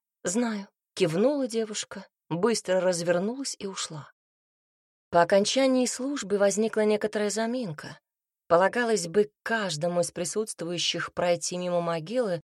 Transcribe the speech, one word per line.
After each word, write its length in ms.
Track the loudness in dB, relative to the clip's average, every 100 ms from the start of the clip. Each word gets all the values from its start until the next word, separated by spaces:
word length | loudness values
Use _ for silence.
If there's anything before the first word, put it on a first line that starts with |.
| _ _
знаю», 440 | -4 -2 -2 -4 -10 _ _
кивнула 520 | -2 0 2 2 2 -2
девушка, 580 | -2 -4 -6 -10 -12 -18 _ -8
быстро 520 | 0 0 0 0 2
развернулась 760 | 2 0 0 0 0 -4 -8 -8
и 80 | -10
ушла. 440 | -8 -8 -10 -14 _ _ _ _ _ _ _ _ _ 0
По 120 | 4
окончании 640 | 6 4 4 2 4 4 0
службы 520 | -2 -6 -6 -2 2
возникла 460 | 2 2 0 2
некоторая 460 | 2 2 0 -2 -2
заминка. 680 | -2 -2 -4 -6 -8 -12 -16 _ _ _ _ 2
Полагалось 600 | 4 4 2 0 0 2
бы 220 | 2 2 _
каждому 580 | -4 -2 -2 -2 0 0
из 100 | -2
присутствующих 1000 | -2 -6 -4 -6 -6 -6 -2 -2 -2 -4
пройти 440 | -2 0 0 -2 -4
мимо 240 | -2 -2
могилы, 600 | 0 -4 -4 -2 -2 -4 -8